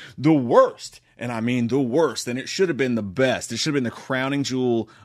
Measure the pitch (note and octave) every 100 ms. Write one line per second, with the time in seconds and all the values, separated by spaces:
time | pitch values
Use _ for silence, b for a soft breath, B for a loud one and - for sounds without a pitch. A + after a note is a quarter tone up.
0 | B B C#3+ D#3 A#2+ A3 B3 - - -
1 | b b A#2 A#2 A2+ B2 A#2 C3 B2+ B2
2 | D#3 G#2+ - B2 - - F#3+ B2 C3 A2+
3 | G#2 F#2 C3 G2+ - A2+ D#3+ C#3+ A#2 -
4 | - C3 C3+ C#3+ B2 B2+ B2+ A#2 G#2+ B